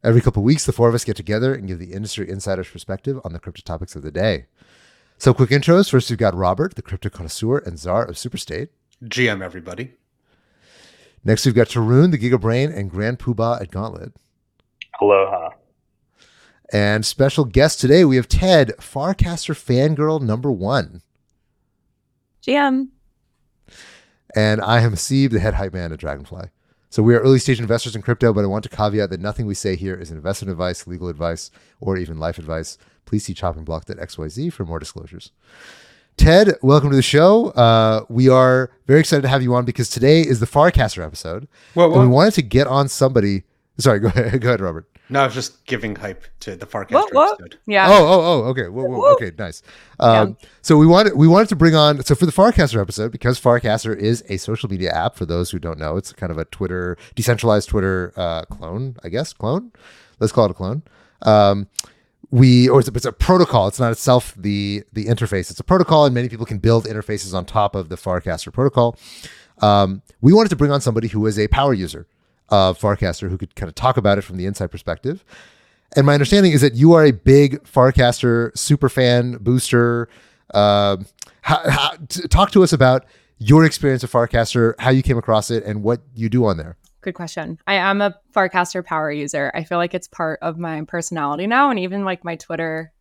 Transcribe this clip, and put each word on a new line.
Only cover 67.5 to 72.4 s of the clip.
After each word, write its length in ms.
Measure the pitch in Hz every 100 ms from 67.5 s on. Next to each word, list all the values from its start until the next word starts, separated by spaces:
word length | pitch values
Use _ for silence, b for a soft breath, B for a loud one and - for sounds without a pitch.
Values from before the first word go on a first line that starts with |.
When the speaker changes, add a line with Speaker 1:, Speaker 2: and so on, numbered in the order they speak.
| 113 101
Speaker 1:
of 160 | 98 82
the 60 | 87
Farcaster 540 | - 90 92 82 -
protocol. 460 | - 135 127 117 - B B B B B B
Um, 420 | 104 101 95 98 _ _
we 100 | 127
wanted 160 | 202 220
to 80 | 151
bring 140 | 147
on 100 | 143
somebody 280 | 131 113 113
who 180 | 104 110
is 120 | 104
a 80 | 107
power 260 | - 139
user 320 | 113 87 76 82 _ _ _